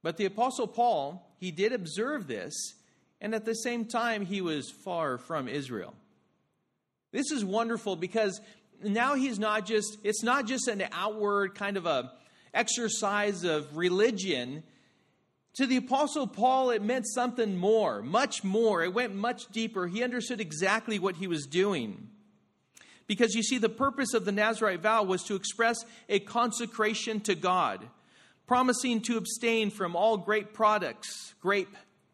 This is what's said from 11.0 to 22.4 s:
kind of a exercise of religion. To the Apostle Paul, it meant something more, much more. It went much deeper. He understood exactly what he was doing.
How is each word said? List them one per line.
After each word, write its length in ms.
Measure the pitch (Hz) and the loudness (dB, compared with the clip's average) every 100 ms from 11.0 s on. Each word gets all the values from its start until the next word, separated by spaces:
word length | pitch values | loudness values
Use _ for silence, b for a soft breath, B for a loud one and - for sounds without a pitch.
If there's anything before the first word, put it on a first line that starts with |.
| 202 214 208 202 196 | -4 0 0 2 0
kind 220 | - 202 196 | -2 -4 -2
of 100 | 170 | 0
a 240 | 139 127 B B B B | 0 -2 B B B B
exercise 920 | 254 240 - 226 - 202 208 208 185 | 0 0 0 -2 0 0 2 0 0
of 320 | 170 156 143 151 | 0 0 -2 0
religion. 880 | 175 180 226 208 185 135 123 147 - b b b b b b _ _ | 2 6 4 4 -2 -2 -2 -8 -12 b b b b b b _ _
To 120 | - 262 | -2 2
the 100 | 254 | 2
Apostle 500 | 254 269 294 302 254 | 2 2 2 0 -2
Paul, 440 | - 254 262 254 | 2 4 4 4
it 120 | 226 | 2
meant 240 | 208 254 247 | 0 -2 -2
something 500 | 254 247 247 220 185 | -2 -2 0 0 2
more, 460 | 185 220 185 104 | 4 4 4 0
much 400 | 117 202 277 - | 0 2 2 -2
more. 400 | 190 202 226 185 | 0 4 4 4
It 100 | 170 | 2
went 220 | 196 247 | 0 -2
much 320 | 196 226 240 - | -2 -2 -4 -6
deeper. 340 | 220 226 214 175 | -4 -4 -2 -2
He 160 | 196 | -2
understood 380 | 247 247 - 233 | -2 -2 -4 -4
exactly 580 | 190 151 190 220 226 214 | -4 0 2 2 0 0
what 160 | 185 | 0
he 140 | 170 190 | -2 -4
was 180 | 160 139 | -4 -2
doing. 640 | 165 202 175 113 92 - - _ _ | 2 2 2 -4 -8 -16 -20 _ _